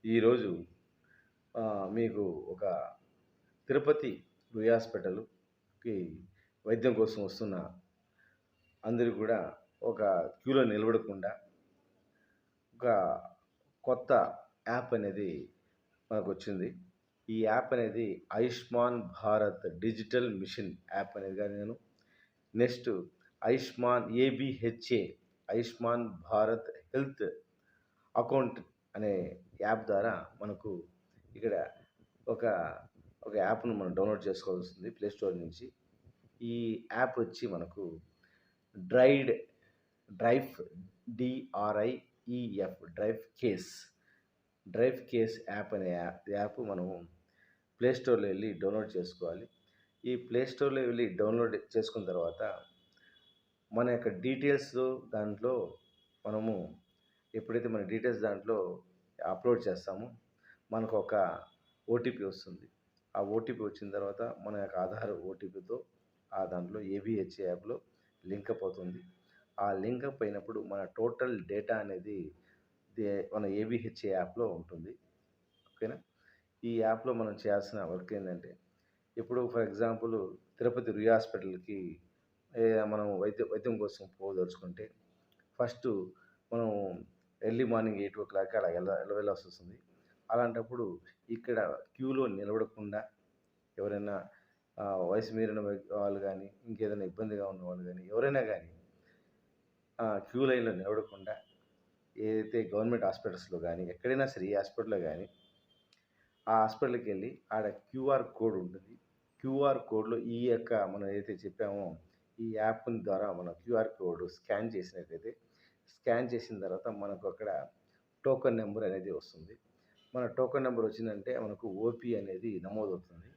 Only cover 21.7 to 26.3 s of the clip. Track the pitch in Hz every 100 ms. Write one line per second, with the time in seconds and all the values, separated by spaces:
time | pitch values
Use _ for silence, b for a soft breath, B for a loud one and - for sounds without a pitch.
21.7 | 120 _ _ b b b b _ 110 120
22.7 | - - 95 - _ b _ 113 131 -
23.7 | - 123 123 110 117 131 127 135 87 117
24.7 | 113 - 113 92 - _ _ - 107 117
25.7 | - 117 120 113 90 85